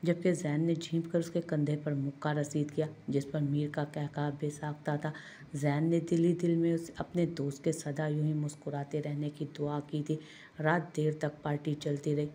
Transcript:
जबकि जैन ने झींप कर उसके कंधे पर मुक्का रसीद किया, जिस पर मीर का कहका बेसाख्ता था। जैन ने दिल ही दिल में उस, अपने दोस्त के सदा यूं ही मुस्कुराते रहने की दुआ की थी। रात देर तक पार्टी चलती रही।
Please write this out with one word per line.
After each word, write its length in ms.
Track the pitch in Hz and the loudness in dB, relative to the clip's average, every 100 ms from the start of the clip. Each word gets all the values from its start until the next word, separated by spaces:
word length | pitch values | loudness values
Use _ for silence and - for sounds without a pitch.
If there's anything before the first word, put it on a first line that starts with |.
जबकि 280 | 165 170 185 | 2 2 2
जैन 320 | 165 151 147 | 2 2 2
ने 120 | 165 165 | 2 0
झींप 340 | - 165 165 | 0 -2 2
कर 80 | 170 | 0
उसके 220 | 165 170 | 2 -2
कंधे 360 | 170 151 143 151 | 0 0 2 0
पर 180 | 151 | 0
मुक्का 380 | 139 139 - 151 | 0 -2 -2 -2
रसीद 380 | 151 147 156 147 | 0 0 0 0
किया, 180 | - 156 - - | 0 -2 -4 -2
जिस 140 | 139 | -2
पर 160 | 139 156 | 0 0
मीर 300 | 143 147 147 | 2 2 0
का 140 | 147 | -2
कहका 460 | 147 151 147 - 147 | -2 -2 -4 -2 -2
बेसाख्ता 680 | 143 151 147 151 147 - 147 | -2 -4 -4 -6 -4 -2 -2
था। 160 | 151 151 - - - | -2 -6 -14 -18 -10
जैन 300 | 147 147 143 | 0 2 4
ने 160 | 165 170 | 4 2
दिल 240 | 165 170 | 4 4
ही 80 | 170 | 4
दिल 240 | 175 175 170 | 4 4 4
में 180 | 170 | 4
उस, 180 | 165 165 - | 2 -2 -8
अपने 300 | 170 175 170 | -2 2 2
दोस्त 380 | 170 143 139 | 2 -2 0
के 80 | 165 | 0
सदा 360 | 160 151 143 156 | 0 -2 -2 0
यूं 180 | 151 151 | 2 2
ही 80 | |
मुस्कुराते 680 | 151 147 - - 143 143 151 | 2 -2 -4 -6 -6 -4 -4
रहने 300 | 147 147 147 | -2 -2 -4
की 140 | 147 | -4
दुआ 360 | 143 147 147 147 | -8 -4 -2 -2
की 220 | 143 151 | -2 -4
थी। 160 | 147 151 - - - - | -2 -2 -4 -18 -20 0
रात 320 | 151 170 170 - | 2 4 2 0
देर 220 | 151 156 | 0 2
तक 100 | 151 - | -4 -2
पार्टी 300 | 151 147 151 | -2 -2 0
चलती 400 | 147 151 143 151 | -2 -2 -2 0
रही। 140 | 147 147 | 0 0